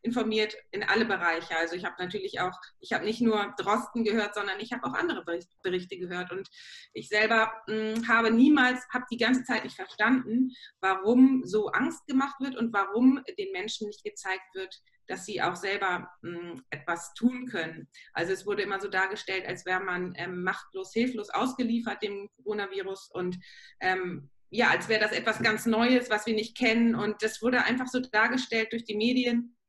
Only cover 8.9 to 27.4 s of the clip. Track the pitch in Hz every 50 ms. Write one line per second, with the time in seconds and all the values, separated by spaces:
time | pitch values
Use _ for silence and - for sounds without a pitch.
8.9 | - 254 - - 233 233 233 226 254 254 254 - 233 220 - - - - 190 -
9.9 | - - - 226 262 254 254 202 220 247 262 254 - - - - _ _ - 190
10.9 | 190 185 185 208 240 254 262 269 269 254 - 180 180 214 208 - - 196 254 330
11.9 | 320 - _ - 262 262 269 277 - - 262 277 262 - 233 226 220 202 196 190
12.9 | 196 226 254 262 262 277 - - 196 - 196 196 190 180 196 220 - - 220 208
13.9 | 208 - - 208 208 - - 196 185 190 - _ _ 190 190 185 - - _ _
14.9 | _ _ _ - 185 185 - - 208 - - 170 180 180 - 196 196 202 196 190
15.9 | 180 175 143 - - _ - 170 175 170 175 175 170 - - _ - 143 - -
16.9 | 170 170 - - - - 226 247 254 254 254 247 - 185 160 160 165 160 143 _
17.9 | _ - - - _ - 170 170 190 185 190 202 202 202 196 196 202 190 196 196
18.9 | 190 190 190 190 202 214 - - 190 190 185 - 180 180 - 185 185 185 196 190
19.9 | 180 180 180 180 180 - 170 180 180 180 180 185 180 - - - _ 190 190 -
20.9 | - 220 240 254 254 220 - - - 190 233 262 - - 247 226 233 233 226 214
21.9 | 196 - - 202 202 403 403 403 _ _ _ - 214 208 202 - 190 196 190 190
22.9 | 190 190 - - - 175 180 180 180 180 - - - - - - - _ - 185
23.9 | 185 190 185 180 180 - - - _ _ _ _ - 220 240 156 156 180 180 -
24.9 | 220 214 214 208 - - 226 233 220 - - 226 214 214 - 233 220 220 233 247
25.9 | 254 247 247 - 214 214 - - 220 214 214 - - - 247 226 220 233 233 233
26.9 | 226 - 208 208 208 - - 220 - -